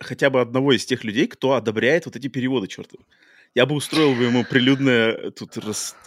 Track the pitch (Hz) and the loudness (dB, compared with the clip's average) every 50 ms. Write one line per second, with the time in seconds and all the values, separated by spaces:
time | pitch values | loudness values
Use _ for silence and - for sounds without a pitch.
0 | - - 123 - 151 139 131 127 123 113 120 131 135 143 127 107 - - 127 117 | -14 -12 -4 0 0 2 2 2 0 0 0 0 2 2 2 2 2 -2 -4 -4
1 | - 110 101 117 165 - - - - 131 139 123 107 113 104 110 110 123 156 175 | -4 -4 -2 0 -2 -2 -2 -2 0 0 0 0 0 -2 -2 0 2 2 2 0
2 | 165 131 - 117 131 131 - 135 123 127 135 123 95 90 - - - - - - | -2 -4 -12 -10 -10 -8 -6 -4 -4 -2 -2 -2 -4 -6 -10 -14 -18 -18 -20 -20
3 | _ _ _ _ _ _ _ _ _ _ - 120 123 131 151 147 - - - 156 | _ _ _ _ _ _ _ _ _ _ 0 2 2 2 2 -4 -4 -2 0 2
4 | 156 143 131 120 123 120 120 123 113 - - 131 120 131 135 131 139 135 123 117 | 4 4 4 2 2 2 2 2 0 2 2 2 4 4 2 4 2 2 4 4
5 | 113 113 107 - - 98 - - 113 - - 113 104 107 104 - - - - - | 2 2 0 -4 -6 -10 -12 -12 -16 -14 -12 -10 -8 -8 -8 -8 -8 -10 -12 -16
6 | - | -20